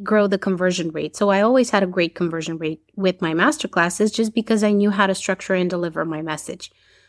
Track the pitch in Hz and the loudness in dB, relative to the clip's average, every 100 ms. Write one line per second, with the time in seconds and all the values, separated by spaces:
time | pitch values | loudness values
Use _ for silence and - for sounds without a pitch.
0 | 196 214 208 190 202 180 180 180 165 156 | 0 2 2 0 -2 0 0 0 -4 -6
1 | 151 - 202 196 220 262 240 208 185 180 | -6 0 2 4 4 4 2 2 0 0
2 | 170 - 175 165 160 165 156 160 _ - | -2 0 -4 -2 -6 -4 -4 -6 _ -2
3 | 190 180 165 160 233 - - - 170 - | 0 0 0 2 2 2 -2 0 0 2
4 | 208 - 226 226 220 220 214 208 202 202 | 0 2 -2 -2 0 2 2 2 2 2
5 | 196 190 - 185 - 185 180 180 170 160 | 2 0 -4 -4 -2 0 0 -2 -4 -4
6 | 165 156 160 156 - 185 - _ _ _ | -4 -4 -6 -8 -8 -12 -16 _ _ _